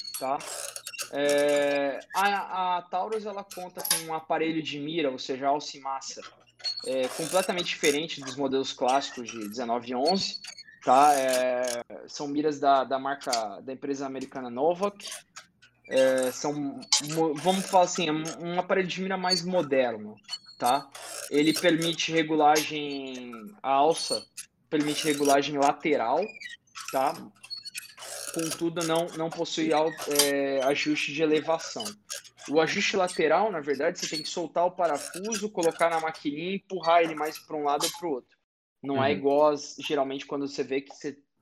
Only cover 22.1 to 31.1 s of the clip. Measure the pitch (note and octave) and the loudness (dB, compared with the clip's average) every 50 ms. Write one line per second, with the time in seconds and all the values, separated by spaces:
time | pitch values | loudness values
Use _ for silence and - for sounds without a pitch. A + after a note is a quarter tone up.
22.1 | D#3+ E3 D#3 D#3 D#3+ D3+ D3 D3 D3+ D#3 D3+ - D3+ D3+ D3 C#3+ C#3+ C#3 C3+ C3 | 0 0 0 2 4 6 6 6 6 6 4 -2 -4 -6 -6 -6 -6 -6 -8 -8
23.1 | C3 B2+ B2 B2 A#2 A2+ G#2+ G#2 G#2 G#2 - - C#3 C#3 C#3+ D#3+ E3 - - - | -10 -10 -12 -12 -12 -14 -14 -16 -14 -6 0 2 4 6 6 6 4 2 -2 -4
24.1 | C3 G#2+ - _ _ - - - _ _ _ - - D3 D3 D3 D3 - - D#3+ | -4 -6 -8 _ _ -18 -18 -18 _ _ _ -2 0 0 0 0 0 0 0 0
25.1 | C#3+ C#3 C#3+ C#3 C#3 C#3+ C#3+ D3+ D3+ C#3+ C#3 C#3+ D3 - - E3 C#3+ A#2+ A2+ A2+ | 0 2 4 4 6 4 4 2 2 2 4 4 2 2 0 0 2 2 2 2
26.1 | C3+ D#3+ G3+ G#3+ - - - - - - _ _ - - - - - C3+ C3 D3 | 2 0 0 -2 -6 -14 -16 -18 -18 -20 _ _ -16 -16 -10 -4 0 0 0 0
27.1 | E3+ F3 B2 G#2+ - _ - - - - - - - - - - - - - - | 0 -4 -10 -18 -18 _ -18 -16 -16 -14 -14 -14 -14 -14 -14 -14 -16 -18 -14 -14
28.1 | - - - - - E3 E3 D#3+ D3+ - E3+ E3+ D#3+ F3 E3 D#3+ D#3+ E3 E3+ F3 | -12 -12 -10 -8 -6 -4 -4 -4 -4 -4 -4 -4 -2 -2 0 0 2 2 0 0
29.1 | - D#3+ E3 E3 - E3+ E3 - - E3+ D#3 D#3+ D#3 D3+ D#3 E3 D#3+ - - D3 | -4 -4 -4 -4 -4 -4 -6 -4 -2 -2 2 2 4 4 4 2 0 -4 -4 0
30.1 | C#3+ C#3+ C#3+ C#3+ C#3 C#3 C#3 C#3 C3+ C3+ B2+ C3+ C#3+ C#3+ - D3+ D3+ D3 - C#3+ | 2 4 4 4 2 2 0 0 0 2 2 2 2 2 2 0 0 0 -2 -4